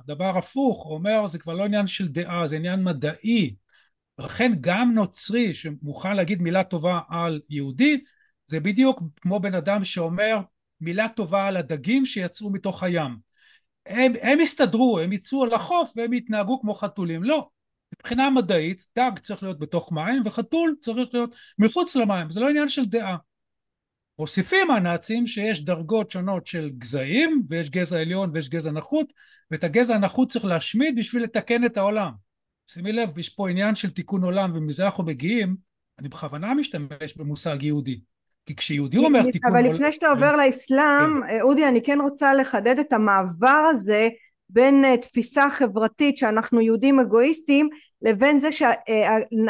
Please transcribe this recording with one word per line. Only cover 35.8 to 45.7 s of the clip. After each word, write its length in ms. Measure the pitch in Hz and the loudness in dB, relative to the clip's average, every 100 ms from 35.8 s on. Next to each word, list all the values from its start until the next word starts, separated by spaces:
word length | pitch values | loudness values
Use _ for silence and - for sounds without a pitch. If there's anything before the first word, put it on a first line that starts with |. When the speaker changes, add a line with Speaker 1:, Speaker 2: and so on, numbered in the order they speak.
| _ _ | _ _
Speaker 1:
אני 100 | 139 | -16
בכוונה 460 | - 147 147 196 | -12 -12 -10 -4
משתמש 640 | 277 285 170 143 143 147 156 | -2 -2 -6 -10 -12 -14 -10
במושג 460 | 147 147 170 143 | -10 -6 -6 -4
יהודי, 380 | 147 147 131 117 - _ _ _ - | -2 -4 -4 -8 -12 _ _ _ -16
כי 100 | 147 | -10
כשיהודי 420 | - 147 143 185 | -6 -4 0 2
אומר 220 | 311 277 | 4 6
Speaker 2:
אבל 100 | 254 | 4
Speaker 1:
תיקון 260 | 180 247 240 | 2 2 4
עולם, 160 | 240 | 4
Speaker 2:
לפני 200 | - 294 | 2 0
שאתה 160 | 302 320 | 2 2
עובר 240 | 277 285 | 4 4
Speaker 1:
כן. 60 | 294 | 6
Speaker 2:
לאסלאם, 840 | 269 254 - 262 302 285 311 294 | 4 2 0 2 4 4 4 2
Speaker 1:
כן. 60 | 208 | -2
Speaker 2:
אה, 140 | 220 | 2
אודי, 260 | 233 285 294 | 4 6 6
אני 140 | 240 | 4
כן 160 | 240 285 | 4 2
רוצה 340 | 285 277 285 | 0 2 4
לחדד 440 | 269 262 226 208 262 | 4 2 2 2 2
את 140 | 302 | 2
המעבר 760 | 233 214 196 185 165 247 294 311 | 2 4 4 2 2 4 6 4
הזה, 380 | 277 196 214 226 233 _ _ _ | 2 2 2 2 0 _ _ _
בין, 360 | 190 262 277 | 4 6 8
אה, 120 | 269 247 | 6 4
תפיסה 540 | 247 - 233 285 277 | 2 -4 0 2 2
חברתית 680 | 277 254 | 2 0